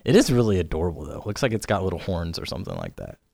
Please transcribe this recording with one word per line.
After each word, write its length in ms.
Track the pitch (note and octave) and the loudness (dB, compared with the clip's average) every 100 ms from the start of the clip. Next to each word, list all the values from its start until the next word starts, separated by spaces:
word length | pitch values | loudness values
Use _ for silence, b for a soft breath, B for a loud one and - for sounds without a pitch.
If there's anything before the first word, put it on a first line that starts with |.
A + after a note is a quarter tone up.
It 120 | - F#3+ | 4 4
is 120 | - | 6
really 300 | B2 A2 F#2 | 4 4 2
adorable, 460 | E2 D#2+ F2 C#2+ D2+ | 2 0 -2 -2 -10
though. 180 | D2+ - | -8 -8
Looks 160 | G2+ | -2
like 120 | B2+ | 0
it's 120 | A2 - | 0 0
got 180 | G2 F#2 | 0 0
little 140 | E2 | -2
horns 380 | - F2 E2+ E2 | -2 -2 -4 -6
or 80 | - | -8
something 300 | - - G1+ | -8 -6 -8
like 220 | G1+ - | -8 -10
that. 200 | - - _ | -14 -14 _